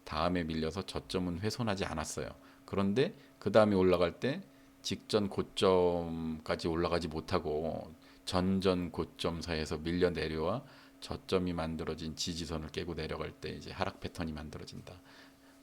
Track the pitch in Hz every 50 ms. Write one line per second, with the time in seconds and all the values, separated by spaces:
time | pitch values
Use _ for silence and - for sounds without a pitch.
0 | - - 73 76 82 87 90 90 85 80 80 80 78 78 78 98 92 - - 76
1 | - - - 92 90 90 87 85 98 107 - - 127 117 98 95 95 - 80 78
2 | 78 - - - 67 - - - - - - - - - - 92 98 98 101 120
3 | 143 202 - - - - - - - 104 98 110 107 107 104 95 92 92 90 85
4 | 87 85 85 - - 120 143 190 190 - - - - - - - - - 98 -
5 | - - - 110 101 95 - - 90 - - - - 95 92 90 90 87 87 87
6 | 85 85 82 82 82 80 80 78 - - 87 85 - 87 80 82 85 82 85 85
7 | 82 82 76 80 78 - 95 90 78 78 76 76 82 80 80 80 80 82 80 -
8 | - - - - - - - 92 90 92 95 95 92 98 92 90 90 82 - -
9 | 80 - - - - 90 85 82 78 - 85 78 78 73 82 76 78 82 85 87
10 | 90 87 82 80 78 78 78 78 78 85 101 131 - - - - - - - -
11 | - - 85 85 - - 98 92 90 90 87 85 82 80 80 78 80 78 78 80
12 | 82 80 76 - - - 85 82 85 80 85 78 78 78 - 85 82 85 82 78
13 | 78 78 78 78 78 - - - - - 73 73 - - - - 98 95 - -
14 | - 90 - - 85 80 78 76 76 76 73 - - - - 92 - - 87 87
15 | - - - - - - - - - - - -